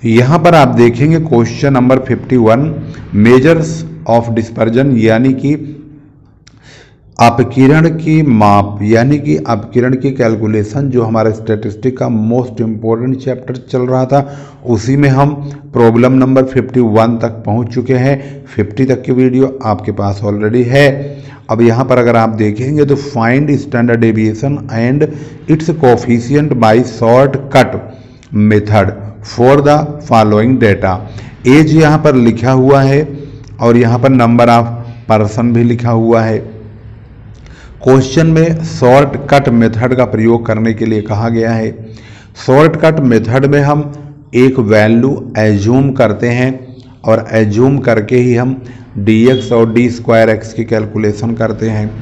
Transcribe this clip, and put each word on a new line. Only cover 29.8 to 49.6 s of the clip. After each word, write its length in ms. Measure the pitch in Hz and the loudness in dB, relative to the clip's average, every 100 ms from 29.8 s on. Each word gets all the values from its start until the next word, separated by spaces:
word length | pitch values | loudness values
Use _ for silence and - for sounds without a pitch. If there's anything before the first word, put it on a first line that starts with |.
| - - | 0 -10
following 500 | - 117 107 104 113 131 | 0 2 4 2 2 2
data। 380 | 113 95 101 92 - - - - 123 | 2 2 0 -4 -8 -16 -18 -6 2
एज 280 | 139 156 156 | 4 4 4
यहाँ 220 | 151 151 | 4 4
पर 160 | 151 | 2
लिखा 380 | 131 117 110 123 | 2 2 0 0
हुआ 280 | 131 127 139 | 2 4 4
है 200 | 135 139 156 - - - - - | 4 0 -2 -8 -16 -18 -20 -4
और 160 | 113 117 | 2 4
यहाँ 220 | 117 120 | 2 2
पर 140 | 131 | 2
number 340 | 131 117 120 120 | 2 4 4 4
of 200 | 120 120 - - - - | 4 2 -6 -14 -18 -2
person 420 | 110 104 117 120 | 0 0 -2 0
भी 100 | 117 | 2
लिखा 260 | 120 117 120 | 0 0 0
हुआ 320 | 113 113 113 | 0 2 2
है। 160 | 110 107 - - - - - - - - - - - - - - | 0 -4 -6 -16 -20 -20 -20 -20 -20 -20 -20 -20 -20 -20 -20 -6
Question 440 | - 131 131 - 160 | 2 2 2 0 2
में 380 | 160 165 165 | 2 2 -2
shortcut 840 | - - 127 131 143 - - 139 135 | -6 0 4 4 4 -2 0 0 2
method 460 | 117 113 110 123 | 2 2 0 -2
का 100 | 123 | 0
प्रयोग 400 | 123 107 113 117 113 | -2 0 0 0 0
करने 260 | 107 113 | -2 -2
के 120 | 107 110 | -2 -2
लिए 160 | 110 | -4
कहा 260 | 107 104 117 | -4 -4 -2
गया 240 | 113 113 | -2 -2
है। 180 | 117 110 - - - - - - - - | -2 -4 -8 -16 -20 -20 -20 -20 -14 0
Shortcut 540 | 131 160 160 160 160 | 4 4 2 0 2
method 460 | 131 113 107 123 139 | 2 2 0 0 2
में 140 | 143 | 2
हम 320 | 143 147 143 - - - - | 2 0 -2 -10 -18 -20 -6
एक 240 | 120 131 135 | 2 2 2
value 540 | 107 107 107 117 131 139 - - | 2 2 4 2 2 -2 -8 -2
assume 520 | 107 104 101 127 139 | 0 0 2 2 0
करते 360 | - 117 101 120 | 0 0 0 -2
हैं 220 | 120 127 131 - - - - | -2 -2 -4 -12 -20 -20 -12
और 200 | - 110 107 | 0 0 0
assume 460 | 113 107 104 131 139 | 0 0 2 2 2
करके 380 | 127 113 104 123 | 0 -2 0 0
ही 180 | 123 | 2
हम 260 | 120 127 131 - - - - | 0 -2 -4 -10 -20 -14 -6
डीएक्स 540 | 101 110 117 127 - | 0 4 4 2 0
और 200 | 117 | 0